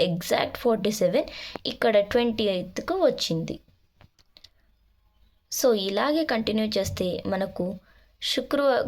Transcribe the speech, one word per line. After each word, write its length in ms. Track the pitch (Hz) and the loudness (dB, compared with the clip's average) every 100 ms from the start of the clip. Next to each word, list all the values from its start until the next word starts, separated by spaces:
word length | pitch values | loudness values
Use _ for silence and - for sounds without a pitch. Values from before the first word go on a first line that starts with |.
| 180 | 0
ఎగ్జాక్ట్ 500 | 170 - 214 - - | 0 0 0 0 -2
ఫార్టీ 280 | 240 226 208 214 | 0 2 0 0
సెవెన్, 280 | - 220 - - - - - | 2 2 -2 -8 -14 -10 -10
ఇక్కడ 240 | - 240 214 202 | -2 2 4 4
ట్వంటీ 320 | 240 240 226 208 185 | 2 2 2 0 0
ఎయిత్కు 400 | - - - 370 311 | -4 -6 -2 2 4
వచ్చింది. 520 | 247 - 165 - - - _ _ _ - _ _ _ - _ _ _ _ _ _ _ _ _ _ - | 2 -2 -2 -4 -8 -12 _ _ _ -20 _ _ _ -20 _ _ _ _ _ _ _ _ _ _ 0
So, 140 | 262 220 190 | 2 2 0
ఇలాగే 340 | 196 254 311 311 | 0 0 0 0
కంటిన్యూ 340 | 233 220 214 214 208 | -2 0 -2 0 -2
చేస్తే 460 | 190 - 185 - 196 | -2 -2 -2 -4 -4
మనకు 320 | 190 196 - 180 185 - _ _ _ - | -4 -4 -4 -6 -6 -14 _ _ _ -4
శుక్రవా-, 520 | - 254 277 285 240 | -4 -2 2 2 2